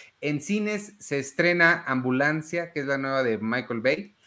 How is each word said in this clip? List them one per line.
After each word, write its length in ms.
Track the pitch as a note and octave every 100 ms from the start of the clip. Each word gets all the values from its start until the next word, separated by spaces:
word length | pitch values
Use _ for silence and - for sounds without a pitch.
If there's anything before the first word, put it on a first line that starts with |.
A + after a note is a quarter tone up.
| - _
En 220 | D3 D3
cines 520 | - G#3 G#3 G#3 - -
se 200 | - C#3
estrena 640 | C3+ - E3+ F3 E3 E3+ C#3
Ambulancia, 880 | C3 B2+ B2+ C#3+ D#3 D#3 F3 E3+
que 80 | D3
es 60 | C3+
la 120 | C3+
nueva 240 | C3+ C3+
de 160 | B2 G#2+
Michael 420 | A2 B2+ A2+ A#2
Bay, 340 | B2 D#3+ G3+ _